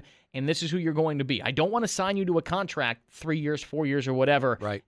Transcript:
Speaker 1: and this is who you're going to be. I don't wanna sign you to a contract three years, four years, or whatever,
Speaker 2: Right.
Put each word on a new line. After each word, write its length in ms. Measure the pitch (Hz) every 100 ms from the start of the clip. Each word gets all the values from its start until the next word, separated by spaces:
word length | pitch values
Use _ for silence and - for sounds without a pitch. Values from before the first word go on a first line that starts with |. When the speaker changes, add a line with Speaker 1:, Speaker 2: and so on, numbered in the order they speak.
| - _ _
Speaker 1:
and 160 | 135 143
this 140 | 160
is 80 | 165
who 80 | 180
you're 140 | 160
going 260 | 156 160 143
to 60 |
be. 180 | 135 120
I 80 | 120
don't 200 | 139 180
wanna 160 | 233 220
sign 280 | - 190 202
you 80 |
to 140 | 180 165
a 40 |
contract 600 | 165 185 185 151 120 117 _
three 280 | - 156 156
years, 240 | 147 147
four 220 | - 151
years, 240 | 143 139 131
or 60 |
whatever, 440 | 131 135 143 127 113
Speaker 2:
Right. 220 | 104 101